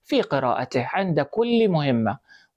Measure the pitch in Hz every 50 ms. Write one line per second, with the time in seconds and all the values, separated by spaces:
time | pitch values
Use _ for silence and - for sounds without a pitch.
0 | _ - 302 254 - - 147 135 127 123 104 - 127 - - 127 120 - - 185
1 | 196 185 156 147 139 - - 214 233 240 233 226 226 202 175 156 143 139 123 117
2 | 113 104 104 - _ _ - - _ _ _